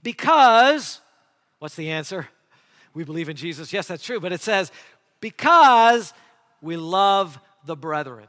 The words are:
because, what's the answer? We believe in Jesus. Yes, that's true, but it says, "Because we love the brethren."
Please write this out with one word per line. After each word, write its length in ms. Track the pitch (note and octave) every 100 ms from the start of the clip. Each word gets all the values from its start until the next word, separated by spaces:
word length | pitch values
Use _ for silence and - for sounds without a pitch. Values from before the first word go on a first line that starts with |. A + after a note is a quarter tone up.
because, 960 | A#3 - C4+ D#4+ C4 A3+ C4 D4+ G3+ - _ _ _ _ _ _
what's 160 | D3+ -
the 140 | D#3
answer? 380 | D#3+ D3 F#3 C#3+ _ _ _ _ _ _
We 100 | D#3
believe 240 | D#3 D#3 D#3
in 80 | D3
Jesus. 360 | E3 D3+ D3+
Yes, 140 | G3 -
that's 160 | E3+
true, 160 | - A#3+
but 120 | F3+
it 80 | F3
says, 320 | - G3+ F3 - _ _ _ _
"Because 920 | A3 - C#4+ E4+ C#4+ A#3+ A#3 A#3+ F#3+ _ _ _ _ _
we 160 | D#3 E3+
love 640 | E3 F#3 G3 G3 F#3+ C3+ _ _
the 120 | C#3+ D#3+
brethren." 500 | D#3+ D3+ C#3 A#2